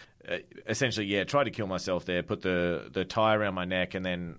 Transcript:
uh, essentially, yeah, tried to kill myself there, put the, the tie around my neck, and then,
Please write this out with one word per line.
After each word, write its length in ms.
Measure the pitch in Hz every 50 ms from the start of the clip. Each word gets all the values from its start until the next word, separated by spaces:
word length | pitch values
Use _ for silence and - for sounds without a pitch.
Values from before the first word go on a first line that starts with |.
| - - _ _ -
uh, 100 | - 90 82 - - - - -
essentially, 380 | - 110 - 135 120 113 110 104
yeah, 160 | 98 101 - 185
tried 220 | - - 143 139
to 60 | 110
kill 160 | - - 107
myself 380 | 95 92 90 - 95 92 87 -
there, 160 | 92 90 87 85
put 180 | - 107 -
the, 480 | - 92 90 87 87 87 85 69 50 55
the 140 | 67 95 90
tie 300 | - - 113 110 110 107
around 180 | 107 104 98 95
my 100 | 92 90
neck, 300 | 90 95 92 90 90 -
and 100 | 95 92
then, 300 | 92 90 87 87 85 80